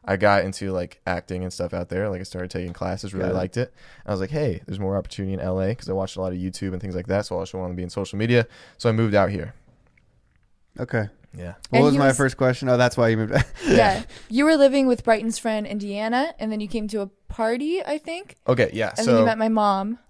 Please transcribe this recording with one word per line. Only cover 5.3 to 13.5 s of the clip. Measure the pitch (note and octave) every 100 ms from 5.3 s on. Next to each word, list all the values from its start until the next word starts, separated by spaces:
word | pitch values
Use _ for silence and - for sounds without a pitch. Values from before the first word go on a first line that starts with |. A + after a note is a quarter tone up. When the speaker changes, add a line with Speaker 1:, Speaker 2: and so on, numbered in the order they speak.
Speaker 1:
in | F#2+
L | F2+ F#2
A," | F#2+
'cause | A#2 -
I |
watched | F#2+ F#2+ -
a |
lot | F#2
of | F2+
YouTube | F#2 - G2
and | F2+
things | F#2+
like | F2+ F2+
that, | F#2+ G2+
so |
I | F2+
also | F#2+ F#2
wanted | F#2
to | F2+
be |
in | F2+
social | - F#2+ G2
media. | A2+ A#2+ A2+ - - _
So | A#2+
I |
moved | A2 A2+ G2+
out | F#2+
here. | G2 - - _ _ _ _ _ _ _ _ _ _ _ -
Speaker 2:
Okay. | A#2+ A#2+ G2+ _ _ -
Speaker 1:
Yeah. | F2 F2+ -
Speaker 2:
What | -
Speaker 3:
And |
Speaker 2:
was | D3
Speaker 3:
he | C#3
Speaker 2:
my | C#3
Speaker 3:
was | C3+
Speaker 2:
first | C3+ -
question? | B2+ B2+ C3+
Oh, | B2
that's | B2 -
why | A#2
you | A2
moved. | A2 C#3 B2+